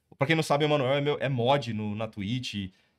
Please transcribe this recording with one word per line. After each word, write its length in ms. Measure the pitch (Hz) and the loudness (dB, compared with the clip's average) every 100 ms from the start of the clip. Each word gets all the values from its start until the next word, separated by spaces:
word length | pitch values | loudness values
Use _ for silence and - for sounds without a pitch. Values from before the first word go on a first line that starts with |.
| _ - | _ -4
Pra 80 | 139 | 2
quem 80 | 160 | 2
não 80 | |
sabe, 220 | 156 143 151 | 2 2 2
o 20 | |
Emanuel 260 | 147 127 | 2 2
é 80 | 143 | 0
meu, 160 | 143 147 | 0 0
é 80 | 131 | 0
mod 440 | 131 117 139 117 | 0 2 2 0
no, 220 | 107 107 104 | -4 -4 -4
na 120 | 110 | -6
Twitch, 640 | 107 98 127 127 101 92 - _ | -6 -4 -4 -4 -6 -8 -10 _